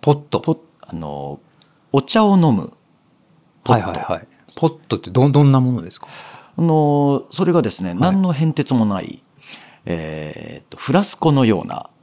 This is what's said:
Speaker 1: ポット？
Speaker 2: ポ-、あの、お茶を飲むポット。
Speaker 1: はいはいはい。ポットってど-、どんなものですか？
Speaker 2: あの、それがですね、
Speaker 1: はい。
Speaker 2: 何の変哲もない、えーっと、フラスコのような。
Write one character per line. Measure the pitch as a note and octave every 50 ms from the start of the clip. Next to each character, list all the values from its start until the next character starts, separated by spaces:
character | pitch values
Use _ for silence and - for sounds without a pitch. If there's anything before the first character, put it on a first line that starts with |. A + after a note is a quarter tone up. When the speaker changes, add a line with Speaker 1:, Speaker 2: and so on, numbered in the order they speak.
Speaker 1:
ポ | - D3+
ッ | D3 C#3+
ト？ | D3 _ - G#2
Speaker 2:
ポ-、 | - - D#3 - - _ _ _
あ | - - -
の、 | E2 D#2+ D2 C#2+ C#2+ C#2 C#2+ D2 D2 _ _ _ _ _ _ _ _ _ _ -
お | C3+
茶 | C3+ - - A3+ A3
を | G#3 G3
飲 | F#3+ E3+ D#3 B2
む | G2 D#2+ - - _ _ _ _ _ _ _ _ _ _ _ _ _ _ _ _ _ _
ポ | - A#2+
ッ |
ト。 |
Speaker 1:
は | A2+
い |
は | G2 G2+ E2
い | D#2 D2 -
は | F2+ E2
い。 | - _ _ _ _ _ _
ポ | - - D#3+
ッ | D#3+ - _ _
ト | A#2 G2
っ |
て | - -
ど-、 | F#2+ B2 B2+ C#3+
ど | C3+ C#3+ D3
ん | C#3 C3+
な | C3
も | B2+ B2+
の | B2+ A2+
で | E2 F#2
す | - -
か？ | - - - - - - - - - _ _ -
Speaker 2:
あ |
の、 | E3 E3+ D#3 D#3 D3+ D3 D3 C#3+ C#3+ C#3+ C#3 C3 - -
そ | - - F#3+
れ | F#3 F3
が | E3+
で | C3 G#2+
す | F#2+ -
ね、 | F#2 F#2
Speaker 1:
は | F2
い。 | F#2
Speaker 2:
何 | B2+ F3+ F#3+ F#3+
の | F#3+ F3+ E3+
変 | C3+ D#3 D#3+
哲 | D3 - C#3+ - C3
も | B2 A2+
な | G#2 G2+ F#2
い、 | E2+ - - - _ _ _ _ _ - - - - - - _ _
え | - E2+ E2 D#2+ D#2 D#2 D#2 D#2 D2+ D2+ - D#2 D2+ D2 C#2+
ー | _
っ | _
と、 | - -
フ | - -
ラ | C3+ F3+ G#3
ス | G3+ -
コ | - - D#3+
の | D3 C#3 C3
よ | A2+ G#2+ F2 D#2
う | -
な。 | - - - - _ _